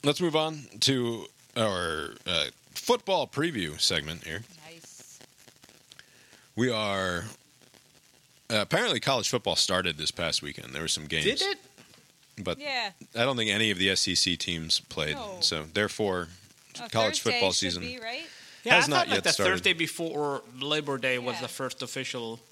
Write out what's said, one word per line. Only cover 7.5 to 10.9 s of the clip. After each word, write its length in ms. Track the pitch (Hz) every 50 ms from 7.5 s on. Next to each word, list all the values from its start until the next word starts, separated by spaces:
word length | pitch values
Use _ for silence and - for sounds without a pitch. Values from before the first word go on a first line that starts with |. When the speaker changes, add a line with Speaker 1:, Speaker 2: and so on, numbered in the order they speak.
| _ _ - - - - _ - _ - _ _ _ - _ _ _ _ _ _
Speaker 1:
uh, 60 | 117 107
apparently 400 | 101 - - 175 240 233 160 117
college 280 | - 139 139 120 101 -
football 280 | - 120 - 98 82
started 400 | - - - 95 90 90 90 80
this 140 | 73 78 76
past 320 | - - 85 82 78 - -
weekend. 300 | 73 71 - - 60 65
There 100 | 73 82
were 60 |
some 180 | 78